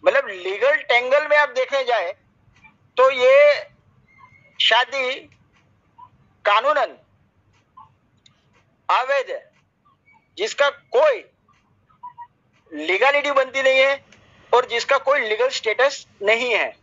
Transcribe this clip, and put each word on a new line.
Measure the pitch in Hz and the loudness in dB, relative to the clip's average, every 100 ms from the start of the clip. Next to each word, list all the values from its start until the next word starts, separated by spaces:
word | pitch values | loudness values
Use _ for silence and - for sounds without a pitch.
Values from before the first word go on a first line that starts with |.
| - | 2
मतलब | 247 262 | 0 -2
legal | 190 180 202 220 - | -8 -8 -2 0 0
tangle | - 247 254 277 302 | 0 -2 2 -2 2
में | 294 | 0
आप | 285 | 0
देखने | 254 254 277 | -2 -4 -4
जाए | 254 233 196 196 _ _ _ _ _ _ _ - | -2 -4 -4 -10 _ _ _ _ _ _ _ 2
तो | 262 | 2
ये | 269 254 277 294 285 - _ _ _ _ _ - _ _ _ | 4 4 6 6 4 -4 _ _ _ _ _ -20 _ _ _
शादी | - 226 254 269 254 277 320 _ _ _ _ _ _ _ - _ _ _ | 2 2 0 -4 -6 -8 -14 _ _ _ _ _ _ _ -20 _ _ _
कानूनन | - 208 254 294 214 - _ _ _ _ _ _ _ - - _ _ _ _ _ _ _ _ _ _ | 0 0 0 -2 -2 -6 _ _ _ _ _ _ _ -20 -20 _ _ _ _ _ _ _ _ _ _
अवैध | 185 254 277 226 | -2 0 -2 -4
है, | 147 - _ _ _ _ _ _ _ _ - | -10 -14 _ _ _ _ _ _ _ _ -10
जिसका | 214 - 285 | -10 -2 -2
कोई | 277 _ 233 294 226 - _ _ _ _ _ _ _ 988 932 960 _ _ _ _ | -2 _ 0 2 0 -8 _ _ _ _ _ _ _ -20 -20 -20 _ _ _ _
legality | 311 311 359 254 285 285 | -14 -4 0 2 0 -2
बनती | 277 262 262 | -2 -2 -2
नहीं | 269 262 | 0 2
है | 269 277 _ _ _ _ _ | 2 0 _ _ _ _ _
और | 233 247 | 0 0
जिसका | 233 - 269 | -6 -2 -2
कोई | 262 285 | 0 -2
legal | 226 214 247 | 0 -2 -2
status | - 220 214 269 277 - _ | -2 -6 0 0 -2 -18 _
नहीं | 202 226 247 | -2 -2 0
है। | 208 135 - | -2 -4 -8